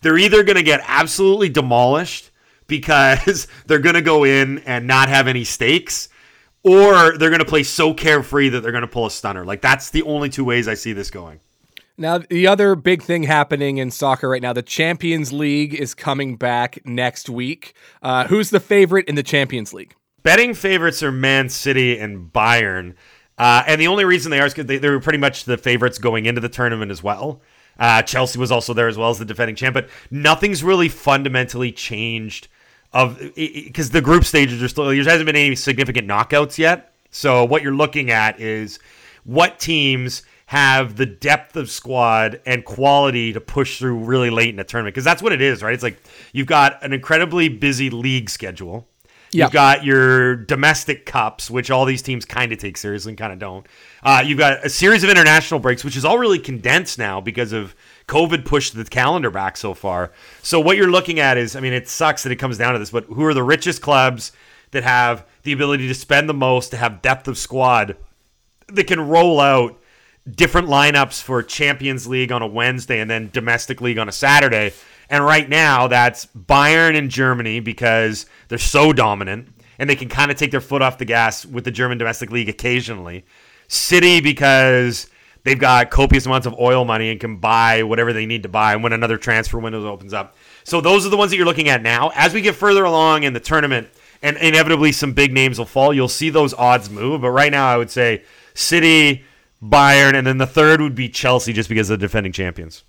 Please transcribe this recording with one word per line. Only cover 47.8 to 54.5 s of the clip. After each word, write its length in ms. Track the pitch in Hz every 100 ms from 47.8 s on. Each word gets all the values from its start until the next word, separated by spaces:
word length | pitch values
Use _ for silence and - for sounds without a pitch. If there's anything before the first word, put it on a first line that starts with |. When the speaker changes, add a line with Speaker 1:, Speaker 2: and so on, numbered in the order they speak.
| 135
Speaker 1:
league 400 | 117 127 131 107
schedule. 580 | - 98 90 90 104 117 _ _ _ _
Speaker 2:
Yeah. 140 | 165 147
Speaker 1:
You've 80 |
got 300 | 147 139 139
your 520 | 147 135 127 127 127 123
domestic 720 | 107 143 147 156 - 135 -
cups, 420 | 135 110 - -
which 220 | 123 123
all 120 | 131
these 180 | 131 127
teams 200 | 131 123 -
kinda 300 | 120 120 113
take 220 | 104 90
seriously 320 | 104 104 101
and 60 | 107
kinda 180 | 107 92
don't. 300 | 101 95 - _ - -
Uh, 200 | 139 135 139
you've 120 | 143
got 260 | 147